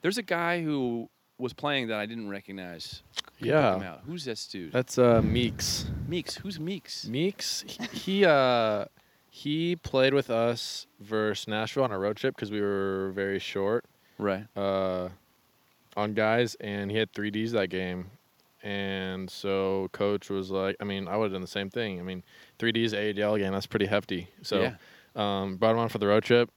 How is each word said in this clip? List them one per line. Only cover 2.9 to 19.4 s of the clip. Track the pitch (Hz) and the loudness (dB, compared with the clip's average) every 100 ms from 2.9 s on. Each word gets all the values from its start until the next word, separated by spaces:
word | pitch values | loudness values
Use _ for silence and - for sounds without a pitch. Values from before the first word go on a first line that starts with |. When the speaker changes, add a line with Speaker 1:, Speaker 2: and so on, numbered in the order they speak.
| - - - | -14 -14 -12
Speaker 1:
Couldn't | - _ | -12 _
pick | 113 | 2
Speaker 2:
Yeah. | 156 131 92 | 4 4 2
Speaker 1:
him | |
out. | 95 76 104 | -2 -10 -12
Who's | 175 135 | -10 -8
this | 110 - | -10 -10
dude? | 98 82 | -10 -2
Speaker 2:
That's, | 123 127 - | -2 0 6
uh, | 123 113 | 8 8
Meeks. | - 117 120 - - - - - - | 6 2 2 0 -4 -2 -4 -6 -4
Speaker 1:
Meeks. | 170 - - | -4 -4 -10
Who's | 190 175 | -10 -8
Meeks? | 156 190 - - 98 | -6 -6 -8 -12 -6
Speaker 2:
Meeks, | 120 180 202 - - - | -2 -2 -2 -6 -6 -8
he, | - 240 - | -10 -8 -8
he, | - 196 190 | -2 6 8
uh, | 143 131 123 110 107 - _ _ _ _ | 8 6 6 4 2 -4 _ _ _ _
he | - 147 151 170 175 | -10 -4 -2 0 -2
played | - 135 131 | 0 4 6
with | 139 127 | 4 2
us | 113 117 117 - - - _ | 2 2 0 -6 -10 -12 _
versus | 101 110 107 101 - | -4 0 0 -2 -4
Nashville | 107 110 - | -4 -2 0
on | 127 | 0
a | 101 | 2
road | 98 107 | -2 0
trip | 139 - | -2 -2
'cause | 104 | -6
we | 104 | -2
were | 101 98 98 95 95 95 | 0 0 0 0 -2 -2
very | 98 98 | -2 -2
short, | - 101 98 117 - _ _ _ | -4 -2 0 0 -4 _ _ _
Speaker 1:
Right. | 104 95 110 - | -2 -2 -4 -4
Speaker 2:
uh, | 98 95 95 92 90 90 _ _ _ _ _ _ _ - | 0 0 0 -2 -4 -10 _ _ _ _ _ _ _ -4
on | 104 | -2
guys, | 107 110 117 120 - | 2 4 4 2 -2
and | 110 101 101 | -6 -4 -2
he | 107 | 0
had | 110 | -2
three | - 104 | -2 -4
Ds | 104 113 | -2 0
that | 117 95 | 0 0
game. | 92 92 90 90 - _ _ _ _ | -2 -4 -4 -8 -14 _ _ _ _
And | 104 101 98 98 95 95 92 | -8 -6 -4 -4 -4 -6 -8
so | - | -8